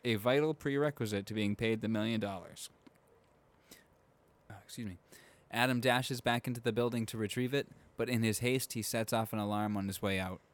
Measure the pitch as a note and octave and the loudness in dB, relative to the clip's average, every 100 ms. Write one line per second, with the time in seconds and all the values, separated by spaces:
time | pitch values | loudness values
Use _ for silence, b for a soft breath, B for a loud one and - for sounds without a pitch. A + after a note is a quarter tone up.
0 | B2 A2 A2+ C#3 D#3 D3+ D3 C#3 D3 C#3+ | 2 2 4 4 2 0 -2 0 0 0
1 | A2+ G#2 G2+ G#2+ G2+ G#2 A2+ A2 A2 A2 | -2 -2 -4 -2 0 0 0 0 0 0
2 | A2 A2+ G#2 F#2+ D#2 - - _ - _ | 0 0 -2 -6 -12 -14 -16 _ -20 _
3 | _ _ _ _ _ _ B B B _ | _ _ _ _ _ _ B B B _
4 | _ _ _ _ _ G2+ - - A2 F2 | _ _ _ _ _ -20 -16 -10 -8 -10
5 | _ B B B B A2 B2+ B2 B2+ B2 | _ B B B B 2 4 4 4 4
6 | B2+ B2 B2 A#2+ - A#2+ - A2+ A#2+ A#2+ | 2 -2 0 0 0 -2 0 2 2 0
7 | A2 A2+ G#2 - B2 C#3 - - B - | -4 -2 -2 0 0 0 -4 -12 B -4
8 | A#2 A#2+ A2+ G#2 A#2+ C3 - A#2 G#2 A#2 | 0 2 2 2 2 0 -2 -6 -2 -2
9 | A2 A2+ A2 A2 G#2 G#2 G#2+ G#2 G2 F#2 | 0 0 0 -2 0 0 0 0 -2 -2
10 | G2+ F#2+ F#2 F#2 _ | 0 0 -2 -6 _